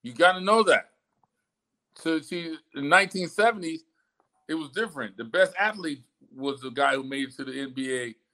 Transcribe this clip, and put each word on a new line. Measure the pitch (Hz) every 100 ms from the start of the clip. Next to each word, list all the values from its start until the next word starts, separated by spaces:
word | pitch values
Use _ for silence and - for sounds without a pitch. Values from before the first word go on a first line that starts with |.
You | 120 120
gotta | 175 185
know | 190 220
that. | 202 117 - _ _ _ _ _ _ _ _ _ _ _
So | 165 160
see, | 147 175 170 156 _ 147
in | 139
nineteen | 180 196 190 170
seventies, | - 220 220 170 160 _ _ _ _ _ _ -
it | 160
was | 151
different. | 131 220 147 110 95
The | 117
best | 170 185 180
athlete | 214 214 165 139 _ _ _ 131
was | 139 135
the | 131
guy | 123 139 135
who |
made | 135 139 131
it | -
to | 131
the | 131
N | 139 131
B | 131
A, | 127 120 113 _